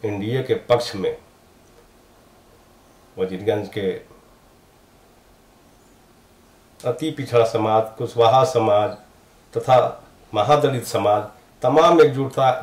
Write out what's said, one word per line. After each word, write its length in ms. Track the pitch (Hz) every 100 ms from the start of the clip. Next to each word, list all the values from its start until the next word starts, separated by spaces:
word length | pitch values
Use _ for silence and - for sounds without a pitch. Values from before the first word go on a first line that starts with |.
एनडीए 400 | 110 101 104 131
के 120 | 127 113
पक्ष 300 | - 120 -
में 220 | 98 90 - - _ _ _ _ _ _ _ _ _ _ _ _ _ _ _ _ _ _ -
वजीरगंज 520 | 92 92 101 104 95
के 220 | 107 98 90 - - _ _ _ _ _ _ _ _ _ _ _ _ _ _ _ _ _ _ _ _ _ _ _ _ _ -
अति 300 | 127 120 156
पिछड़ा 340 | 143 123 120 113
समाज, 380 | 113 110 110 110 -
कुशवाहा 440 | 120 117 117 113 -
समाज 500 | 120 110 104 104 - - _ _ _ _
तथा 240 | 120 - 127 110 - - _ _
महादलित 540 | 107 104 147 131 123 -
समाज, 420 | 110 104 104 104 - _ _
तमाम 380 | 127 147 165 170
एकजुटता 500 | 151 131 135 135 131 127